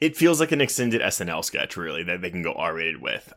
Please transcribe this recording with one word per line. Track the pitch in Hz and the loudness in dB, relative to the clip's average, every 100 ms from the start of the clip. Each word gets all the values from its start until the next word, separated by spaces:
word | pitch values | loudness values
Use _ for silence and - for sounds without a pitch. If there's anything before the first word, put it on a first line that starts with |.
it | 156 156 | -2 4
feels | 165 156 | 4 6
like | 156 | 2
an | 156 | 4
extended | 131 - 120 113 | 2 2 2 2
S | 98 - | 0 0
N | 87 | -2
L | 80 | -4
sketch, | - 71 71 - | -4 -4 -4 -4
really, | 82 78 | -6 -4
that | 85 90 | -4 -4
they | 90 | -4
can | 87 | -4
go | 82 | -4
R-rated | - 82 82 82 73 | -2 -2 -2 -4 -4
with. | - - - | -4 -6 -8